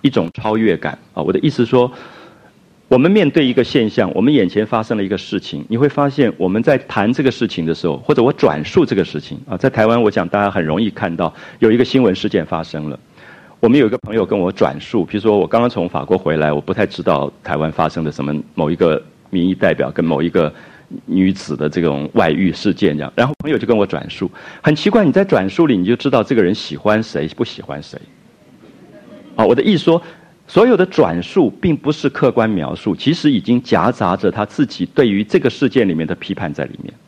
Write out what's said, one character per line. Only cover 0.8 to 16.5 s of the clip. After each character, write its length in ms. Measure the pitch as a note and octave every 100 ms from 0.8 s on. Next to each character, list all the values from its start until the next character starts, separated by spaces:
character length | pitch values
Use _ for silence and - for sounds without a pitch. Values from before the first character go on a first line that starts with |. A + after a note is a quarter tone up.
| - - _
啊， 100 | -
我 80 | D2+
的 80 | F#2+
意 100 | D#3
思 140 | -
是 80 | A#2
说， 180 | B2+ B2 - - - - - - _ _ _ _
我 80 | B2+
们 120 | D#3
面 200 | G#3 D#3+
对 140 | E3 C3+
一 60 |
个 100 | B2
现 260 | A#2 D3 A2
象， 220 | A2+ G2
我 60 | -
们 140 | A#2
眼 160 | D3 F#2
前 180 | G2+ G#2+
发 160 | A#2
生 140 | A2 A2
了 60 |
一 40 | F#2+
个 100 | G2
事 220 | - G2+
情， 240 | - D2 D2
你 80 | A2+
会 100 | C#3+
发 220 | C#3 C#3+
现 200 | C#3 B2 -
我 120 | F2+
们 120 | G#2
在 160 | A#2+ C3+
谈 340 | - - G#2
这 100 | B2+
个 80 | C3
事 160 | - G#2+
情 180 | - D#2+
的 80 |
时 140 | D#2+ E2+
候， 80 | C#2
或 140 | -
者 80 | D3
我 120 | A#2+
转 280 | D3 B2+ D2+ D#2
述 200 | - C#3+
这 80 |
个 120 | G2+ E2
事 160 | D2+
情， 180 | - - -
啊， 80 | F#2
在 140 | -
台 160 | - A2
湾 160 | A#2
我 80 | A2
想 160 | G2+ E2+
大 160 | G2+
家 80 | G2+
很 100 | F#2
容 200 | D#2 D#2
易 80 | G#2+
看 260 | - G2 E2+
到 180 | E2 - - -
有 120 | A2+
一 60 | A#2
个 80 | B2
新 180 | C3+
闻 100 | A#2+
事 140 | F#2 G#2
件 180 | G2 D#2
发 160 | E2
生 280 | E2 D#2 D2+
了， 100 | C2+ _ _ - - - _
我 80 | A#2
们 100 | C3+
有 80 | A#2
一 20 |
个 80 | A#2
朋 140 | G#2
友 120 | A2 A2+
跟 120 | G#2+
我 140 | F2+
转 240 | F#2+ D#2+ C#2+
述， 280 | - A2+ D#2+
比 100 | G#2
如 80 |
说 140 | A2 G#2
我 100 | E2
刚 140 | A2+
刚 80 | A#2+
从 180 | A2 F2
法 160 | -
国 140 | C2+ F#2
回 180 | D#2 D#2
来， 160 | D2+